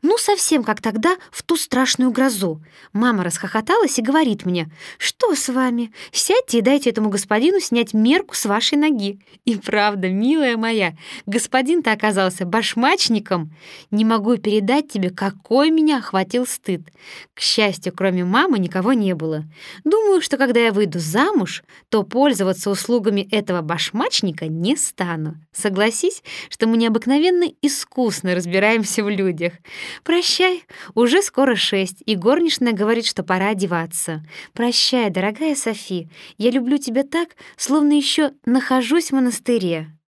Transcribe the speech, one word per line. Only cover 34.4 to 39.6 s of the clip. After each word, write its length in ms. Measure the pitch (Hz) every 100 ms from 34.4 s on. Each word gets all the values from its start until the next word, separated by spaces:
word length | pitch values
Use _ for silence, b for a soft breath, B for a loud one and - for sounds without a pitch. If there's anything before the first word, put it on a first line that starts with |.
| B
Прощай, 580 | - 240 240 - 254 220
дорогая 440 | 180 190 214 311
Софи, 540 | 285 - 214 - 180 160 B B B
я 140 | 220
люблю 280 | 247 240 285
тебя 260 | 285 233
так, 320 | 277 330 339 _ B B
словно 360 | - 294 294
ещё 400 | 294 277 - - -
нахожусь 640 | - 262 262 262 233 320 320
в 40 |
монастыре. 760 | 269 247 233 - 240